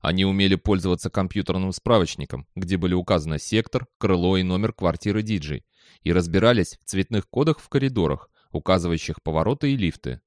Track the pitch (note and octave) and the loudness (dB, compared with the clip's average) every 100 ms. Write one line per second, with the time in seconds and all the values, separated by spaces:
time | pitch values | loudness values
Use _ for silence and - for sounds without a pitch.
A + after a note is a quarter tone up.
0 | - F#2 G2 G2 F#2+ F#2+ - F#2+ F#2 F2 | 0 2 2 4 4 2 2 0 2 -2
1 | - - F#2 G#2 F#2 F#2 F#2+ - - A2+ | -2 -4 -2 -4 -2 -2 -2 -4 2 2
2 | E2+ - C#2+ - - - F2+ F#2 F2+ F2+ | 2 -4 -10 -10 -12 -10 -4 -2 0 0
3 | F2 F#2 D#2 D2+ - G#2+ A2 - - _ | 2 0 0 -6 -2 -2 0 -6 -8 _
4 | A#2 F2+ F2+ F#2+ F#2 F2+ G#2+ - F2+ D#2 | 0 2 4 2 0 0 -2 -2 -2 -2
5 | G#2 G#2 G#2+ G2+ D2 C#2+ _ _ _ _ | -2 -2 -2 -4 -4 -10 _ _ _ _
6 | - F2+ E2+ F#2+ A2+ A#2+ F2 - - F#2+ | 0 2 2 4 4 4 0 -6 -6 -4
7 | - A2 - - D3+ D3+ - C#3 C3+ A#2+ | -2 -2 -2 0 0 0 -2 -2 0 0
8 | D#2+ C#2 - _ _ E2+ - F#2 E2+ E2 | -2 -2 -8 _ _ -6 2 2 2 -2
9 | - D#2 - D#2 F2 C3 C#3+ C3+ F2 - | -4 -8 -4 0 0 0 -2 0 -2 -4
10 | C2+ B1+ | -12 -12